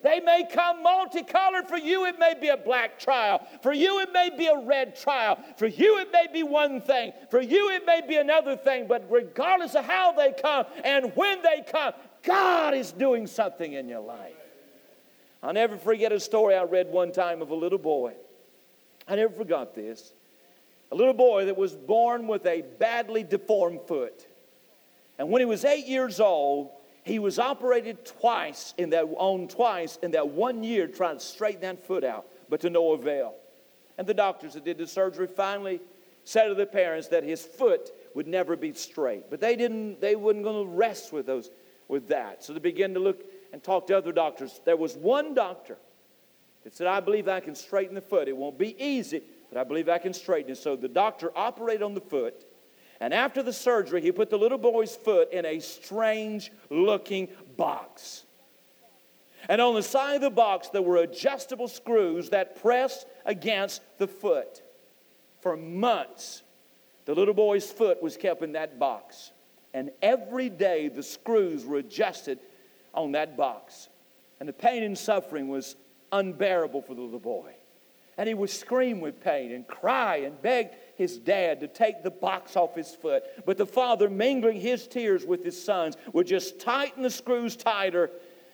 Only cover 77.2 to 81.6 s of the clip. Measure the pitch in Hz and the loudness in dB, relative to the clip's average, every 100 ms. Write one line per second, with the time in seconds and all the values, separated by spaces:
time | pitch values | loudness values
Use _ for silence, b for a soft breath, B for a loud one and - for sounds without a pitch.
77.2 | 107 101 82 - _ _ b b b - | -8 -8 -10 -20 _ _ b b b -6
78.2 | 214 220 196 - - 254 254 208 156 - | -4 -2 -4 -6 -2 0 0 -2 -6 -4
79.2 | 185 143 123 123 123 - 190 262 220 156 | -2 -2 -4 -10 -12 -4 -2 0 0 -2
80.2 | 139 151 220 247 220 - B - 180 - | -4 -4 0 0 -2 -10 B -4 -4 -2
81.2 | - 196 175 135 | 0 2 0 -2